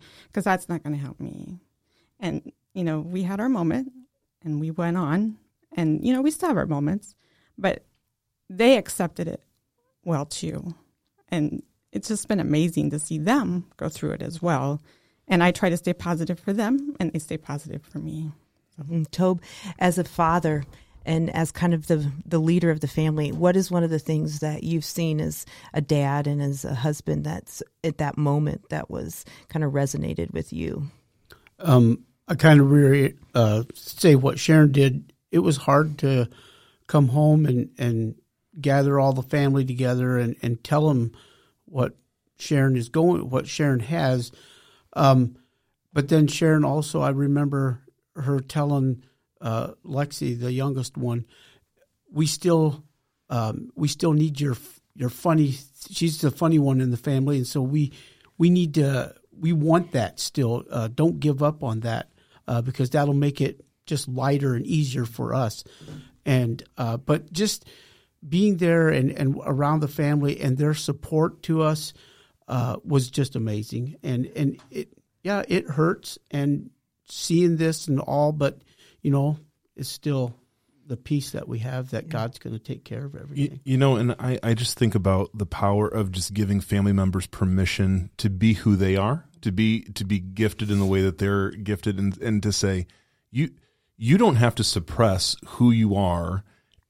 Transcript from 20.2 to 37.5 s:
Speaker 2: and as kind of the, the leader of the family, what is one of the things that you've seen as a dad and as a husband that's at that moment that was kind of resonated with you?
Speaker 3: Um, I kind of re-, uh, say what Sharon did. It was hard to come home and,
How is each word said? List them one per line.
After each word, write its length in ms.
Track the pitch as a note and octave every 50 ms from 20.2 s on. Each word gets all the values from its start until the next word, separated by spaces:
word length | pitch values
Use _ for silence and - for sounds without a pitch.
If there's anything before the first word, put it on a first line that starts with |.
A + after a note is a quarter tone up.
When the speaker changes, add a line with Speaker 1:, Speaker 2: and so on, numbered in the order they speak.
| E3+ D#3+ E3+ F3 E3 D#3 D3+ D3 C3+ - - - _ _ _ - -
Speaker 2:
and 240 | - D#3+ E3 E3 E3+ -
as 160 | E3 E3 -
kind 220 | - - F3+ F3 E3+
of 140 | D#3+ D3+
the, 240 | - E3 D3+ D3 C#3+ C3+ D#3 -
the 140 | - E3+ D#3+
leader 300 | D#3 D#3+ F3 F3+ E3+ E3+
of 100 | D#3 D#3
the 80 | D3+
family, 440 | C#3 - D#3+ D#3 D#3 D3+ D3+ D3+ C#3+
what 240 | D3 D#3 F3 F3+ F3+
is 160 | F#3+ F3+ -
one 120 | F3+ F3 E3+
of 60 | D#3+
the 100 | D#3+ D#3
things 400 | - - D#3 D#3 D#3 D#3 D3 D3
that 240 | D#3 D3+ D3+ - -
you've 220 | E3 E3 D#3+ D3+
seen 340 | - - E3+ E3+ D#3+ D#3 D3+
as 260 | D#3+ D#3 D3+ - - - - - - - -
a 80 | D#3+
dad 460 | C#3+ - D3+ C#3+ C#3+ C#3 C#3+ D3 C#3+
and 140 | C#3+ D3 D3
as 220 | C#3+ C#3 C#3 C3+ -
a 100 | - C#3
husband 480 | A#2 C3 D3+ D3 - - D#3 D3+ D3 C#3+
that's 400 | D3 E3 F#3+ - - - - - - _ _ -
at 140 | D#3+ D3+ -
that 180 | D3+ C#3 -
moment 520 | - D3+ C#3+ C#3+ D3 D3+ D3+ - - - _
that 200 | D#3 - - -
was 360 | - - - E3 - - - - - - - _
kind 140 | - D#3+ D3+
of 100 | C#3 C#3
resonated 580 | C#3 C#3 C3+ - D3 D3 - D#3 - - -
with 220 | - D#2+ - - -
you? 340 | D#2+ E2 - - - C#3+ D3+ - _ _ _ _ _ _ _ - - _ _ _ _
Speaker 3:
Um, 460 | F#3 E3 C3 B2 A#2 A2+ A#2 - - _ _ _ _
I 80 | - E3
kind 240 | B2 - D#3+ D3+ C#3+
of 100 | C#3 C#3
re-, 460 | D3 D3 C#3+ C3+ C#3 C#3 C3 - - - - _ -
uh, 300 | B2 A2+ G#2+ G#2+ A2+ B2 - -
say 420 | - - - - - - E3+ C#3+
what 220 | C3 C3 C#3 - -
Sharon 320 | - - D#3 D#3 D3+ C#3+
did. 400 | C3+ C#3+ C3+ C3+ C3 C#3+ - - _ _ _ _
It 80 | - E3+
was 180 | F#3 F3 C#3+
hard 420 | - - - C#3 C#3+ D#3 D#3 D3 -
to 300 | D3+ C3+ C3+ B2+ A#2 - - - - - _ _ _ _ _ _ _
come 200 | - - D3+ C#3+
home 380 | A#2+ B2+ D3+ D3+ D3+ D3+ D#3 D3+
and, 240 | C3+